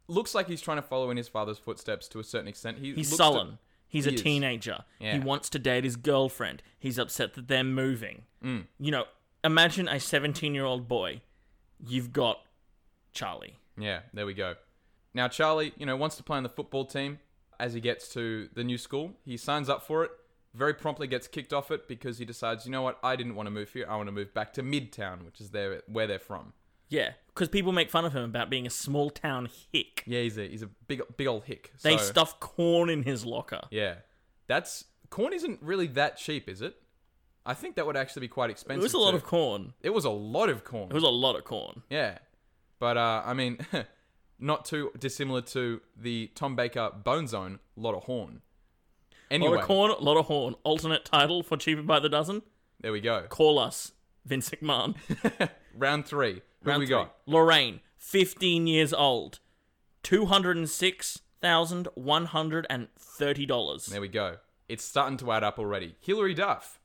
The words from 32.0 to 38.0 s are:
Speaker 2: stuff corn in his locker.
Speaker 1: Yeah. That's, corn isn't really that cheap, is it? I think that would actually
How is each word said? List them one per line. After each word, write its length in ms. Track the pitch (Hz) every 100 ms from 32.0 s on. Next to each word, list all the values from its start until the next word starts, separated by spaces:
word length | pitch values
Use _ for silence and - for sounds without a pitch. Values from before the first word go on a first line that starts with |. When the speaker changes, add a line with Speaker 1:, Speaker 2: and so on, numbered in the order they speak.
Speaker 2:
stuff 360 | 101 131 160 -
corn 500 | - - 170 170 170
in 140 | 156
his 200 | 131 123 113
locker. 360 | 117 - - -
Speaker 1:
Yeah. 240 | 107 98 87 - _ _ _ -
That's, 380 | 123 - - - _ -
corn 220 | - 254
isn't 260 | 370 320 202
really 260 | 151 190 165
that 300 | 127 147 -
cheap, 300 | - 147 -
is 120 | 95
it? 140 | 147 - _ _ _ _ _ _ 123
I 60 | 131
think 200 | 359 190
that 100 | 151
would 100 |
actually 240 | 139